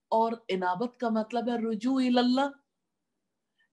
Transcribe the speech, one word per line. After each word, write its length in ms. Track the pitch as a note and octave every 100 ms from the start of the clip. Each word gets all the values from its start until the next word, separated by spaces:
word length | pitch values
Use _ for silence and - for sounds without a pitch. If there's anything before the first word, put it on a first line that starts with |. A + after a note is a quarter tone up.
| -
और 340 | A3+ A3+ A3+ -
इनाबत 460 | F#3 F3+ F3+ A#3+ -
का 100 | A#3
मतलब 380 | A3 A3 A#3+ A3+
है 140 | A#3
रुजू 380 | A3+ G#3+ B3 C4
इलल्लाह। 500 | B3+ B3 B3 B3+ C#4 - _ _ _ _ _ _ _ _ _ _ _